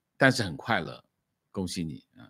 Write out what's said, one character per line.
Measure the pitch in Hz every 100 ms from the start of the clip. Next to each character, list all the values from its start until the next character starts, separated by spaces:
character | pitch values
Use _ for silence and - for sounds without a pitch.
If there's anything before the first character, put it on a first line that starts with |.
| _ -
但 | 131
是 | 131
很 | 95 139
快 | - 101
乐， | - - - _ _ _ _
恭 | 101 90
喜 | 95
你 | 82 65 -
啊， | 52